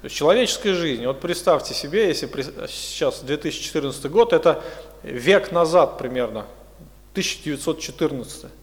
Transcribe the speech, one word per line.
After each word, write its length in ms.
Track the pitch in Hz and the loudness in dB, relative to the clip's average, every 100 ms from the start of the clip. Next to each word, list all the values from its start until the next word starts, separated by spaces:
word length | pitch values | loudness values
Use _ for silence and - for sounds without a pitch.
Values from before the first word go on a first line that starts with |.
То 20 | |
есть 100 | - | -10
человеческая 600 | - 147 214 226 - 208 | 0 4 4 4 0 0
жизнь. 300 | 180 165 120 120 | 0 0 -2 -4
Вот 120 | 135 | -4
представьте 560 | 170 170 - 151 - | -4 -2 2 2 2
себе, 340 | 120 143 185 208 | -8 -2 0 2
если 180 | 147 143 | 0 -4
при-, 180 | - 120 - - | -8 -8 -8 -10
сейчас 520 | - - - 143 - | -10 -10 -2 -2 -2
две 180 | 131 147 | -6 -4
тысячи 240 | 160 - | -4 -8
четырнадцатый 460 | - 156 143 - 139 | -6 -4 -4 -6 0
год, 220 | 180 233 | 4 6
это 300 | 165 165 151 - - - - | 6 4 2 -4 -14 -16 -18
век 480 | - 123 123 196 202 | -10 -2 4 4 4
назад 480 | 170 165 175 139 - | 2 4 6 4 0
примерно, 460 | 127 127 120 110 104 - - - - - - | -6 -2 -4 -4 -10 -16 -20 -20 -20 -20 -10
тысяча 280 | - 180 - | -6 -4 -6
девятьсот 380 | - 139 - 156 | -6 -4 -2 -4
четырнадцатый. 720 | - - 156 135 113 - - - | -6 -2 -2 -2 -10 -14 -18 -20